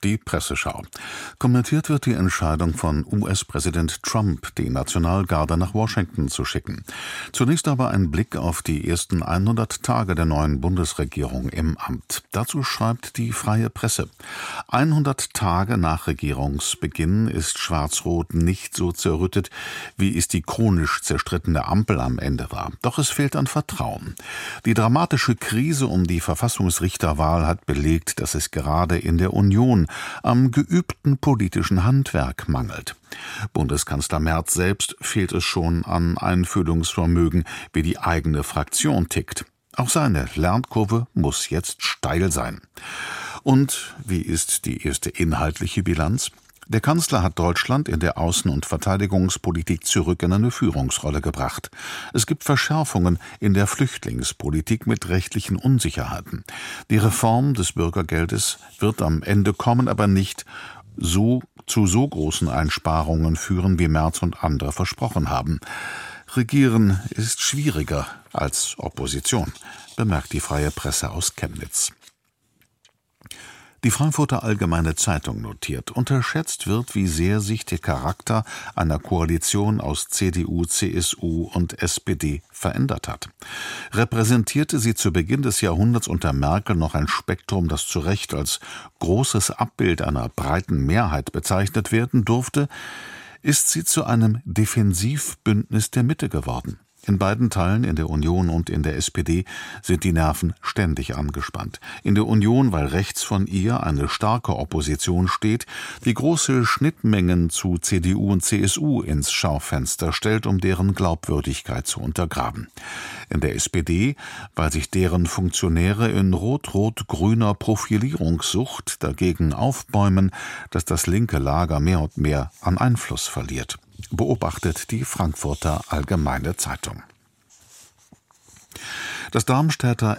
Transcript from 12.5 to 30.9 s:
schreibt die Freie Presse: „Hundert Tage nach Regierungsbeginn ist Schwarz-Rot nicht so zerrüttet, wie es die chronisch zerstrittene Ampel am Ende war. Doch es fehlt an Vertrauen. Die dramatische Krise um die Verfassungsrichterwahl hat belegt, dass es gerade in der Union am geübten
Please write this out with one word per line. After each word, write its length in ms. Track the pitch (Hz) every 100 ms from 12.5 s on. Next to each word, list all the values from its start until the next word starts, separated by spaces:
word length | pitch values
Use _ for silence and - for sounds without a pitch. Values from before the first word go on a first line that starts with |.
| 147
schreibt 560 | 127 - 110 117 - -
die 140 | 117
Freie 400 | 113 - 110 113
Presse: 360 | - 113 - - _ - - - - -
„Hundert 640 | 123 156 151 143 135 -
Tage 460 | - 95 87 98 113
nach 260 | 80 80 -
Regierungsbeginn 1200 | 73 71 65 71 71 - - 71 - 80 104 113
ist 300 | - 80 -
Schwarz-Rot 800 | - 82 73 - 90 85 82 82
nicht 420 | 85 98 - -
so 140 | 87
zerrüttet, 580 | 90 92 78 92 101 87 - - - - -
wie 180 | 98 85
es 120 | -
die 160 | 90
chronisch 580 | - - 113 90 76 -
zerstrittene 640 | - 69 - 87 - 76 -
Ampel 340 | 98 107 80
am 200 | 64 62
Ende 320 | 71 67 -
war. 200 | 107 - -
Doch 160 | - -
es 100 | 139
fehlt 260 | - 139 147
an 120 | 135
Vertrauen. 680 | 151 - - 117 104 85 - - - - - -
Die 80 | 113
dramatische 600 | 113 139 170 139 - 113
Krise 520 | - 107 147 147 131
um 180 | 90 87
die 140 | 85
Verfassungsrichterwahl 1300 | - - 120 - 92 - 92 - 82 76 78 85 78
hat 180 | 85 -
belegt, 460 | 69 76 82 - -
dass 160 | - -
es 160 | -
gerade 460 | - 71 80 87 85
in 200 | 82 82
der 160 | 90
Union 540 | - 101 101 127 110 78 - - -
am 300 | - 120 131
geübten 680 | 131 - 175 -